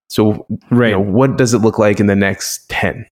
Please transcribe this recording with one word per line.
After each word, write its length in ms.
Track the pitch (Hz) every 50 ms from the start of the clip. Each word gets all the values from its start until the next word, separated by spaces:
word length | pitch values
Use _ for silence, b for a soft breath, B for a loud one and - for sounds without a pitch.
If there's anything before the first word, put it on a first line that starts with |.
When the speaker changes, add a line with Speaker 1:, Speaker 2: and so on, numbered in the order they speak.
| _ _
Speaker 1:
So, 340 | - - 107 107 104 - - _ 104 - _ _
Speaker 2:
Right. 200 | 123 120 120 113
Speaker 1:
you 40 | 104
know, 60 | 95
what 380 | 101 104 92 117 131 135 113
does 180 | - 131 113 117
it 40 | 113
look 200 | 107 113 104 -
like 200 | 107 104 104 95
in 60 | 107
the 100 | 101 98
next 540 | 98 101 98 92 - - - - - _ _
ten? 380 | - - - 92 - - 113 _